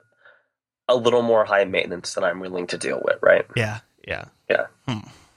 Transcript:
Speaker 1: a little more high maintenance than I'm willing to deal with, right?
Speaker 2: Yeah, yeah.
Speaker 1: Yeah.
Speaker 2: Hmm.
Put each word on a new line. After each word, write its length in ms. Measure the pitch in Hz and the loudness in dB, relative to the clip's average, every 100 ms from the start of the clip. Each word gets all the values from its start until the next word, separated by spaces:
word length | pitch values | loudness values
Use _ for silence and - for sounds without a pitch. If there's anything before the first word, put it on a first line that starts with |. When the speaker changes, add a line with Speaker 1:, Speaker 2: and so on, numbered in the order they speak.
| _ _ _ _ _ _ _ _ - | _ _ _ _ _ _ _ _ 0
Speaker 1:
a 60 | 123 | 2
little 260 | 117 120 | 4 2
more 240 | 117 113 104 | 4 4 4
high 200 | 101 95 | 4 2
maintenance 500 | 90 - 87 - - | 0 -2 -6 -8 -4
than 80 | |
I'm 160 | 92 92 | -2 -4
willing 260 | 92 90 90 | -8 -8 -6
to 100 | 85 | -6
deal 200 | 67 65 - | -6 -2 -2
with, 140 | - | 2
right? 240 | - 87 - 120 | 4 4 2 -4
Speaker 2:
Yeah, 240 | 107 107 _ _ - | -6 -6 _ _ -10
yeah. 180 | - - _ - | -10 -12 _ -4
Speaker 1:
Yeah. 160 | - - _ - | -2 -2 _ -8
Speaker 2:
Hmm. 200 | 110 - - _ | -8 -10 -20 _